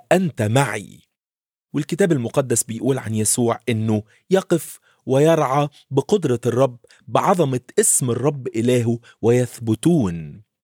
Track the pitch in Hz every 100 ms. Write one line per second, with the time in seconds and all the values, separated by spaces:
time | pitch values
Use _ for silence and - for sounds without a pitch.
0 | - 175 185 - 107 120 135 107 82 50
1 | _ _ _ _ _ _ _ 143 151 170
2 | 196 151 113 - 131 120 - 113 113 131
3 | 110 110 107 - 117 113 - 113 110 107
4 | 107 _ - 190 - 165 - - _ _
5 | - 131 151 165 139 139 147 - - 135
6 | - 208 151 120 123 113 135 120 _ _
7 | - 113 139 185 143 127 - - 214 -
8 | 131 113 135 147 123 113 117 123 117 117
9 | - _ 110 123 123 - 113 110 160 170
10 | 101 85 76 85 - _